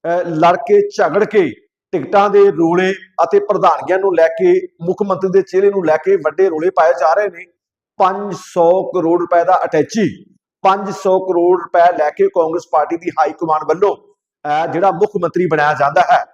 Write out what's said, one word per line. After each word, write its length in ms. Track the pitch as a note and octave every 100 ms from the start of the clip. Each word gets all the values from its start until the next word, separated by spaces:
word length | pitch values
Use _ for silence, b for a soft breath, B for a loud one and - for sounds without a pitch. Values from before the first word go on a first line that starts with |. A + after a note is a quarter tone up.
ਅਹ, 200 | E3 F3
ਲੜ 320 | F3 D#3 F3 F3
ਕੇ 320 | - G#3 G3+
ਝਗੜ 360 | - E3+ F#3
ਕੇ 260 | G#3+ G#3 D#3 G#2 _ _ _
ਟਿਕਟਾਂ 380 | F3 C3+ G#3 G3+
ਦੇ 200 | G3+ G3
ਰੋਲੇ 420 | D#3+ E3 F3 F#3
ਅਤੇ 460 | G3 - - E3+ G3+
ਪ੍ਰਧਾਨਗੀਆਂ 600 | G3+ F#3+ F3+ D#3 C3+ F#3
ਨੂੰ 160 | G3
ਲੈ 140 | E3+ D#3+
ਕੇ, 380 | E3 F#3 F#3 F#3
ਮੁੱਖ 360 | _ E3+ F#3+ G3+
ਮੰਤਰੀ 240 | F#3 F#3+
ਦੇ 100 | F#3+
ਚਿਹਰੇ 280 | F#3+ F#3 G3+
ਨੂੰ 160 | G3 D#3+
ਲੈ 100 | D#3+
ਕੇ 200 | F#3+ F3+
ਵੱਡੇ 320 | D3+ D3 F#3+
ਰੋਲੇ 220 | D#3+ F3
ਪਾਏ 220 | F3+ E3
ਜਾ 220 | F3 E3
ਰਹੇ 140 | F3 G#3
ਨੇ। 180 | E3+ F3+ _ _ _ _ -
ਪੰਜ 380 | F#3 G3 G3+
ਸੌ 560 | F3 - F3+ E3+ F#3 F#3
ਕਰੋੜ 300 | F3+ E3 F3
ਰੁਪਏ 240 | E3+ E3+
ਦਾ 160 | F3 F#3
ਅਟੈਚੀ, 680 | E3 D#3+ C#3+ A3+ F3 - - _ _ _
ਪੰਜ 280 | F#3+ G3+ G3+
ਸੌ 280 | E3 G3 F#3+
ਕਰੋੜ 440 | F#3+ F3 F3 F3+
ਰੁਪਏ 340 | - F3 F3 E3+
ਲੈ 120 | D3+
ਕੇ 180 | - G3
ਕਾਂਗਰਸ 340 | F3+ D#3+ E3 -
ਪਾਰਟੀ 240 | D#3 D3 E3+
ਦੀ 140 | F3 D#3
ਹਾਈ 120 | D3+
ਕਮਾਂਡ 320 | D3+ C3+ D#3 D3
ਵੱਲੋਂ, 280 | D#3+ G3 D3+ _ _ _ _ D3
ਅਹ, 180 | D3+ E3
ਜਿਹੜਾ 240 | F3+ F#3+
ਮੁੱਖ 220 | E3+ G#3 G3
ਮੰਤਰੀ 260 | E3+ F3 F3+
ਬਣਾਇਆ 280 | D#3 D3
ਜਾਂਦਾ 260 | D3 C#3+ D3+
ਹੈ। 240 | E3 D#3 -